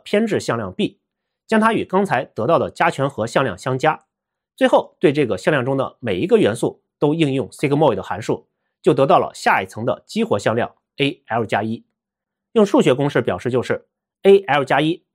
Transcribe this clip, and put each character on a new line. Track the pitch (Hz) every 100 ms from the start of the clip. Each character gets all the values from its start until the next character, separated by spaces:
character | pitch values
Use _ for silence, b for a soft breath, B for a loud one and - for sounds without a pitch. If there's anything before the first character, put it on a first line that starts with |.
| -
偏 | 208 226
置 | 170
向 | - 117
量 | 98
B， | - 196 - _ _ _ _ _
将 | 220
它 | 220
与 | 220
刚 | - 185 202
才 | 131
得 | 147 - 107
到 | 160
的 | 98
加 | - 170
权 | - 139
和 | 120 110
向 | 165
量 | 131 98
相 | - 131
加， | 151 160 _ _ _ _ _ _
最 | 262
后 | 254 - _
对 | 170
这 | 143 131
个 | 185
向 | -
量 | 151 123
中 | 135
的 | 120 -
每 | 120 92
一 | 170
个 | 226
元 | 123 110
素 | 151 - _ _
都 | 147
应 | 156 147
用 | 135 95
sigmoid | - 139 139 156 101
函 | - 113
数， | - 123 - _ _ _
就 | -
得 | 139 143
到 | 165
了 | 117
下 | - 233 160
一 | 98
层 | -
的 | 120 - _
激 | 208
活 | 220 104
向 | 120 113
量 | 107 - _ -
A | 139 - _
L | 113 110
加 | 107
一。 | 110 113 - _ _ _ _ _ _
用 | 226 202
数 | 294
学 | 156
公 | 131 143
式 | 139
表 | 117 90
示 | 127
就 | 123
是 | - 117 - _ _ _
A | 196 196
L | 196 147
加 | 135 139
一 | 156 175 _